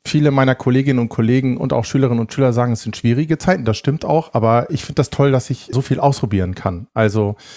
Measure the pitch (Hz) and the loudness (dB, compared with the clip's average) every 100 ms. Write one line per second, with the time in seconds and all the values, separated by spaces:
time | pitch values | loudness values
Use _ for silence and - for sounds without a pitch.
0 | - 151 147 139 131 127 131 127 139 127 | -4 0 2 4 2 2 2 2 2 0
1 | 117 - 113 127 131 123 127 123 113 156 | 0 0 2 2 0 -2 -2 -2 0 0
2 | 131 120 113 - 135 117 120 113 - - | 2 0 -2 0 0 2 0 -2 -6 -4
3 | 120 120 156 156 - 185 113 107 - 151 | 0 0 0 -2 0 0 0 -2 -2 -4
4 | - 156 - 117 113 120 - 156 - 151 | 0 -2 0 0 2 2 0 -6 -4 -2
5 | 135 - 143 131 - 127 - 123 - 135 | -2 0 2 2 -2 -8 -4 -4 -2 0
6 | 143 139 107 98 90 95 98 90 - 117 | 0 0 -2 -2 -2 -4 -6 -6 -6 0
7 | 110 107 104 104 - | 0 2 -2 -4 -12